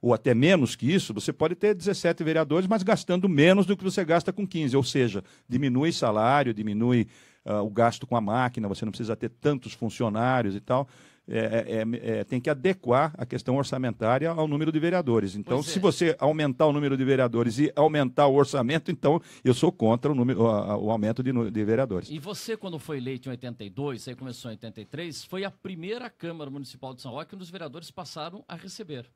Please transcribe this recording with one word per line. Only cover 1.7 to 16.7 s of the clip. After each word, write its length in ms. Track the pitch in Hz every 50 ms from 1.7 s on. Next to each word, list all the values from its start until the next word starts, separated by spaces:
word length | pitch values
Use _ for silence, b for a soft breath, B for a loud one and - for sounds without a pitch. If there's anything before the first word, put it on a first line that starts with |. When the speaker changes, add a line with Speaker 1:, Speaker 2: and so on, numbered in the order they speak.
| 214
Speaker 1:
dezessete 480 | 180 160 202 190 - - 175 165 - 165
vereadores, 420 | 156 160 160 160 139 147 170 190
mas 160 | 185 220 220
gastando 460 | 185 185 165 151 - - 180 180 180 202
menos 380 | 170 143 147 175 185 202 190
do 100 | 180 202
que 80 | 190 185
você 180 | 190 180 - 185
gasta 280 | 151 165 170 - -
com 140 | 185 214 202
quinze, 280 | 185 - 160 156 131 123
ou 60 | 135
seja, 400 | 131 - - 143 127 117 95 98 b b b b b _
diminui 440 | 120 123 143 135 123 127 147 165
salário, 600 | 170 - - 117 107 107 110 120 135 147 139 123 110
diminui, 520 | 104 107 107 101 107 113 120 123 120 107 b b b b b b b b
ah, 180 | - 104 104
o 80 | 101 107
gasto 360 | 101 110 117 117 113 - -
com 100 | - 123
a 40 | 117
máquina, 480 | 110 101 107 123 127 123 127 127 110 101
você 160 | 98 - -
não 80 | 107
precisa 240 | 95 - 117 107 113
ter 120 | - - 113
tantos 420 | - _ - 147 147 127 - 110
funcionários 840 | - - - 110 - - 127 113 101 107 117 127 131 127 117 101 95
e 60 | 104
tal. 260 | - - 127 127 139 123 b b b b b b b -
É, 60 | 117 113
é, 720 | 110 107 110 117 113 - 117 113 110 113 120 123 110 110
é, 100 | 113 110
é, 60 | 101
tem 160 | _ 131 123
que 100 | 120 160
adequar 640 | 151 135 127 185 190 185 - 123 120 131 151 160 151
a 80 | - 120
questão 320 | 120 - 123 - - 127
orçamentária 720 | 139 135 - - 127 127 123 107 - 113 110 123 135 147 165
ao 180 | 165 160 156 156
número 240 | 147 143 156 156
de 80 | 156 156
vereadores. 560 | 151 170 180 180 170 135 117 110 98 98 92
Então, 220 | 104 101 - 120 135
Speaker 2:
Pois 80 | 143
Speaker 1:
se 120 | 151 165 196
Speaker 2:
é. 20 |
Speaker 1:
você 340 | 185 185 147 - 175 165 156 -
aumentar 480 | - 139 156 156 151 143 123 - 160
o 60 | 156